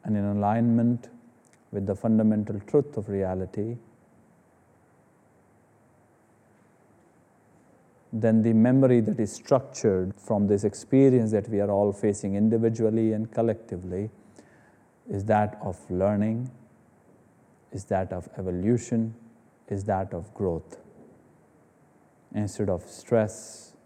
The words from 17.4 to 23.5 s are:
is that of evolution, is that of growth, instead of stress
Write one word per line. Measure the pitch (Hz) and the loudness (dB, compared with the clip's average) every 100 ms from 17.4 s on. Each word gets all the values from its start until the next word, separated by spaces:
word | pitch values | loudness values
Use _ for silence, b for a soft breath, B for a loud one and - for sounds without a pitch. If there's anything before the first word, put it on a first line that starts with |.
| _ _ _ | _ _ _
is | 104 - | -14 -4
that | 95 90 | -4 -4
of | 90 - - | -8 -10 -10
evolution, | 92 90 101 120 117 117 113 113 - _ _ _ - | -6 -2 0 0 0 -2 -2 -8 -20 _ _ _ -10
is | 98 | -8
that | 101 95 98 | -2 -4 -4
of | 90 95 | -10 -12
growth, | - 98 82 - - - - - - _ _ _ _ _ _ _ _ _ _ _ | -6 -4 -4 -8 -20 -20 -20 -20 -20 _ _ _ _ _ _ _ _ _ _ _
instead | 107 104 - 101 | -6 -4 -2 -2
of | 90 | -2
stress | - - - 117 107 - - | -6 -20 0 2 2 -4 -18